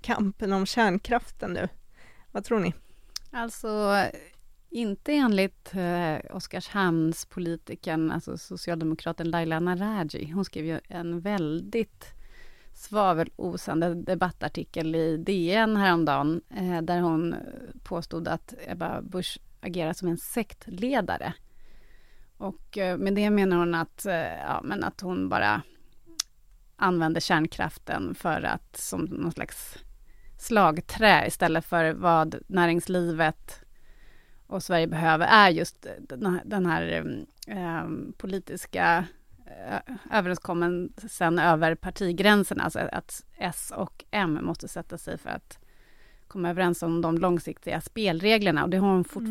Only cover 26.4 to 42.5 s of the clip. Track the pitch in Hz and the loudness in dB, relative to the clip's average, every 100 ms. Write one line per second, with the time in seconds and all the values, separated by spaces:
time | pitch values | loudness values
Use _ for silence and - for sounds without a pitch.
26.4 | - - - - 196 180 160 165 - 170 | -20 -20 -20 -2 2 2 2 0 2 2
27.4 | 160 - - - - - - - 180 156 | 2 -2 -6 -6 -6 -6 -4 -4 -4 -2
28.4 | - - - - - 190 - - 170 - | -2 -4 -6 -12 -8 -4 -4 -4 -4 -4
29.4 | - - - - - - - - - - | -8 -10 -14 -16 -18 -20 -20 -20 -20 -12
30.4 | - 220 165 156 - - 214 160 - - | 0 4 6 4 -4 4 8 8 6 2
31.4 | 175 160 - 170 160 - 175 165 160 - | 2 0 0 2 2 2 4 4 4 -2
32.4 | - 185 175 170 175 180 175 160 156 - | -2 2 4 4 2 0 0 2 2 0
33.4 | - - - - - - - - - - | -8 -18 -20 -20 -20 -20 -20 -20 -20 -20
34.4 | - 185 - 170 165 160 160 156 170 214 | -10 -8 2 2 2 2 4 4 8 10
35.4 | 196 165 165 - - - - 127 202 180 | 10 8 0 -6 -14 -14 -12 -4 0 0
36.4 | - 208 180 165 170 165 160 - - _ | -2 0 2 0 0 -2 -2 -6 -10 _
37.4 | - 202 175 165 165 156 - - 196 190 | -10 -8 -4 -4 -6 -8 -10 -10 -8 -6
38.4 | - 180 - 180 170 170 165 - - - | -8 -12 -8 0 2 2 0 -10 -20 -20
39.4 | - - - 202 - 240 - 220 180 180 | -20 -16 -8 -8 -8 -14 -2 0 0 -2
40.4 | - 170 175 175 180 - 226 - 170 170 | -4 0 0 0 -4 -10 -14 0 2 4
41.4 | 165 156 165 165 185 - 185 170 196 208 | 4 4 4 0 -4 -4 -2 4 6 6
42.4 | 190 | 4